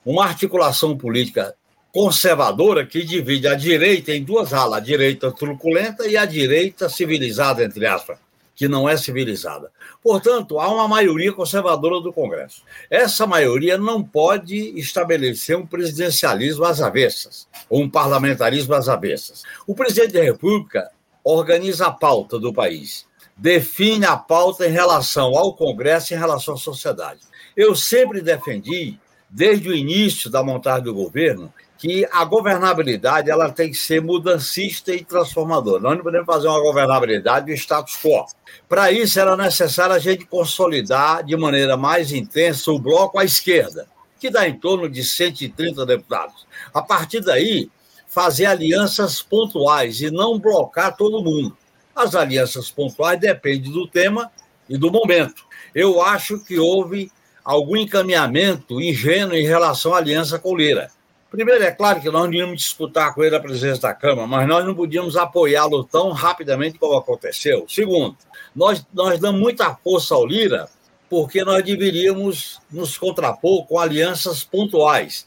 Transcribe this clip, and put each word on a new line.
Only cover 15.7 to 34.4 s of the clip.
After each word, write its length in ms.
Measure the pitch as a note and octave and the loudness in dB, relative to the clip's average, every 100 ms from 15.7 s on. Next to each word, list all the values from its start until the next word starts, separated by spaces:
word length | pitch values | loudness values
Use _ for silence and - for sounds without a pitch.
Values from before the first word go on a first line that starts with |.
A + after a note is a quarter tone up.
| F3 E3+ D3 F3 - D3+ G2+ C3+ D3 | -6 -6 -4 -2 0 0 0 -2 0
às 160 | E3+ D3+ | 0 0
avessas, 680 | A#2+ C3 A#2+ - - - - - - | 0 2 2 0 -12 -16 -20 -18 -2
ou 140 | C3 | -2
um 80 | C#3+ | 0
parlamentarismo 840 | D3+ C#3 C#3 C#3 B2 A#2 C#3 B2+ C#3+ | 0 2 2 2 0 0 0 0 0
às 120 | B2+ | 2
avessas. 540 | B2+ F#2+ C#2+ - - - - - | 0 -2 -6 -8 -18 -20 -14 -8
O 80 | |
presidente 400 | G3 B3+ G3+ A3+ | -4 0 4 4
da 80 | F3 | 4
República 680 | D3 - F3 G#3 - G2+ F2+ _ _ _ | 2 2 0 0 -2 -6 -6 _ _ _
organiza 640 | C#3 D#3+ D#3 E3+ F#3+ E3+ F3 | 2 2 4 2 2 0 0
a 40 | |
pauta 460 | C#3 D3+ A#2 G2+ A#2 | 2 2 2 0 -4
do 160 | A#2 | -4
país, 540 | G#2+ G2+ D#2+ C#2 - - _ _ - | -2 -2 -2 -10 -16 -18 _ _ -2
define 680 | D3+ F3 - - G#3 G#3+ F#3+ | 2 2 2 0 0 2 2
a 100 | C#3+ | 0
pauta 520 | - E3 F3+ F#3 F3 | 2 2 2 2 0
em 40 | |
relação 640 | E3 F3+ D#3 B2+ D3 C3 C#3 | 2 4 2 0 0 2 2
ao 200 | F#3+ - | 0 0
Congresso, 580 | D3+ A2 C3+ E3 - | -4 -2 0 0 0
em 40 | E3 | -4
relação 360 | E3 C#3 C#3 | -2 -2 -4
à 40 | C#3 | -8
sociedade. 640 | - C3+ D#3 A2 D2+ - _ - - - | -10 -8 -6 -6 -8 -14 _ -20 -8 2
Eu 160 | G#3+ | 4
sempre 480 | G3+ - A#3+ B3+ G3+ | 4 2 2 2 0
defendi, 800 | E3 D3 C#3+ G#2 G#2 F3 C#3+ G2+ _ _ _ | -2 -2 -2 -10 -6 -8 -8 -12 _ _ _
desde 420 | - F#3+ G#3 E3+ | 0 2 4 2
o 40 | |
início 560 | E3 C#3 F#3 G#3 C#3+ A#2+ | -2 0 2 2 0 -2
da 140 | C3 | -2
montagem 400 | C3+ B2+ C3+ B2+ | -2 -2 -2 -2
do 100 | A#2+ | -2
governo, 580 | G2 F2+ B2+ D#3+ G2 E2 _ _ _ | -4 -4 0 0 -2 -8 _ _ _
que 280 | D#3+ F#3 - | -4 -2 0
a 120 | F3 | 0
governabilidade 1080 | E3 A3 G3+ F#3 F#3 E3 D3 G#2+ B2 D3+ D3 | 2 2 2 2 2 2 0 0 0 0 2
ela 180 | D#3 D#3 | 0 0
tem 220 | C3+ D#3+ | 0 -4
que 40 | C3 | -4
ser 280 | - D#3+ | -2 -2
mudancista 880 | D#3+ F3 E3+ E3+ | 0 -2 0 -2